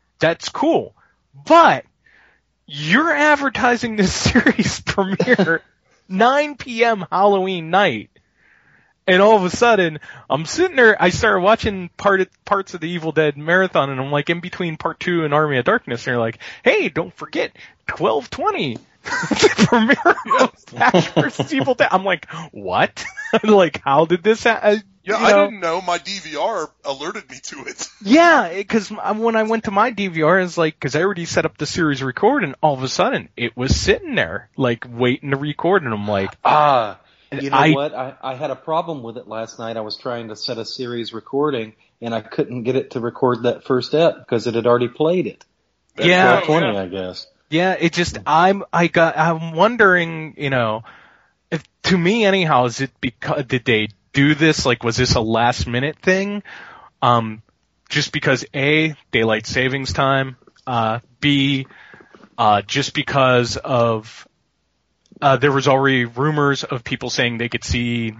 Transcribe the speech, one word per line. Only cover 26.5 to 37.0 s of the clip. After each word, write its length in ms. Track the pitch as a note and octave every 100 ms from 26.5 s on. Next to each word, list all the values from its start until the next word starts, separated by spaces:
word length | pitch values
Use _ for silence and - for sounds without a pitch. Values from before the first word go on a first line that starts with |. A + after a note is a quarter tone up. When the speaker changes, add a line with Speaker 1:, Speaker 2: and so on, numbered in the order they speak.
| G3+ D#3 _
Speaker 2:
alerted 460 | C#3+ C3+ D#3+ A3 -
me 80 | B2+
to 200 | - C#3+
it. 220 | B2 - -
<laughs> 80 | _
Speaker 1:
Yeah, 440 | G3 D4+ E4+ D4 F3
it, 220 | F#3+ G3+
'cause 220 | A3+ F#3
m-, 280 | G#3 - G#3+
when 180 | A#3 A3
I 60 |
went 220 | A3 A3+
to 60 | A3
my 200 | G3 A#3+
D 180 | G3+ G3
V 140 | D#3+
R, 180 | D#3 F#3
it's 160 | F3+ E3+
like, 200 | D#3+ -
'cause 160 | C#3 D3+
I 40 |
already 220 | F#3+ F3+ E3
set 180 | F3 D#3+
up 100 | -
the 80 | D3
series 360 | - D#3 C3
record, 400 | C3 - G#3 C#4+
and 100 | D#3 -
all 120 | D3+
of 80 | C3
a 60 | B2+
sudden, 400 | - G#3+ G3 F2 -
it 160 | A#2+ -
was 180 | C3 -
sitting 360 | - A#3 F4
there, 340 | G3+ E2+ G2 - -
like, 280 | B2+ A#2 A#2+
waiting 420 | A#2 B2 C3+ C#3+
to 60 | C#3
record, 460 | D3 - E3+ G3
and 80 | C3
I'm 160 | G#2 G#2
like, 220 | G2+ G2 -
Speaker 3:
Ah, 560 | - D3+ D3 B2+ G#2+ F#2+